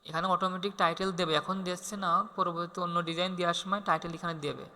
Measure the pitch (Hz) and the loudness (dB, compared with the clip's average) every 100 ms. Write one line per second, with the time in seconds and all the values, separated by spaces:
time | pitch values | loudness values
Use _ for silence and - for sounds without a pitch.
0 | - 156 185 180 190 180 196 196 175 165 | -4 -2 2 2 2 0 -4 2 0 2
1 | 190 180 170 151 - 190 180 180 - 208 | -2 0 2 2 2 -2 -2 -4 -6 -4
2 | 185 175 208 - 180 170 170 180 175 175 | 2 2 2 0 0 0 -4 -4 0 0
3 | 165 165 180 185 175 170 190 202 196 160 | 0 0 0 2 2 0 0 -2 2 0
4 | 170 165 175 160 147 131 - | 0 -6 -4 -4 -4 -6 -10